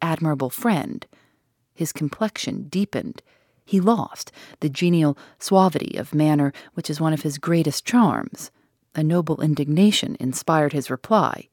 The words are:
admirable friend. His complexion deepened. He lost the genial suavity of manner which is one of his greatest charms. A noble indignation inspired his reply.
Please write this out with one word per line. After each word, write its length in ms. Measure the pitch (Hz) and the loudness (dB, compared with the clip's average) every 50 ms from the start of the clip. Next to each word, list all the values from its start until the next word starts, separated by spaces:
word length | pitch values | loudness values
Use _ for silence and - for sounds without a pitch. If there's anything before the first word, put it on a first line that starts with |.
admirable 480 | - 165 160 - 165 156 147 135 135 123 | -2 -2 -2 0 0 -2 0 0 -2 -4
friend. 560 | - - - 233 208 147 - - - - - - _ _ _ _ _ _ _ _ _ _ _ _ _ | -6 -2 0 0 0 0 -2 -4 -8 -12 -12 -16 _ _ _ _ _ _ _ _ _ _ _ _ _
His 180 | - 165 151 | -6 -6 -6
complexion 760 | - - 156 143 - - 220 208 - - - - 101 98 - 143 | -4 -4 -6 -6 -4 -4 -4 -6 -4 -6 -8 -6 -6 -8 -10 -6
deepened. 520 | - 185 202 - - 120 - - - - - _ _ _ _ _ _ _ _ | -4 -2 -2 -2 -4 -6 -6 -8 -12 -14 -20 _ _ _ _ _ _ _ _
He 160 | - 196 190 | 0 0 2
lost 500 | 180 208 233 185 - - - - - - - - - - - _ | 4 4 2 2 -2 -6 -10 -14 -16 -16 -16 -20 -20 -20 -12 _
the 80 | - 151 | -6 -6
genial 480 | 135 - 175 175 175 165 156 147 143 - - - _ _ | -2 0 2 2 4 4 4 2 0 -2 -8 -20 _ _
suavity 580 | - - 196 190 190 185 - - - - - - | -2 2 4 6 6 4 2 0 -4 -4 -6 -8
of 160 | - - - | -8 -2 0
manner 400 | 151 151 151 151 147 143 139 143 - - - _ | 2 4 4 4 4 2 0 -2 -6 -16 -14 _
which 160 | 175 - - | -10 -8 -6
is 120 | 151 147 | -4 -2
one 100 | 165 160 | 0 -2
of 120 | 156 147 - | -2 -2 -2
his 140 | 151 143 147 | -4 -6 -4
greatest 460 | - 170 170 170 156 151 139 - - | -2 0 2 2 2 0 -2 -4 -6
charms. 680 | - - 247 226 165 113 55 - - - - - - - _ _ _ _ _ _ _ _ | 0 4 4 4 4 2 0 -4 -8 -12 -14 -16 -18 -18 _ _ _ _ _ _ _ _
A 100 | 156 156 | -2 0
noble 380 | 156 170 175 160 156 156 - | 2 2 2 0 0 -2 0
indignation 720 | - 156 151 143 143 147 151 170 196 208 202 - - - - - | 0 0 0 0 0 0 4 4 6 4 4 2 -2 -4 -6 -6
inspired 520 | - 131 127 - - - 165 156 151 147 | -6 -6 -6 -4 0 2 2 2 2 2
his 180 | 156 143 135 - | 0 -4 -4 -4
reply. 600 | 139 - - - 220 208 151 - - - - _ | -8 -8 -2 0 2 2 2 2 -2 -6 -12 _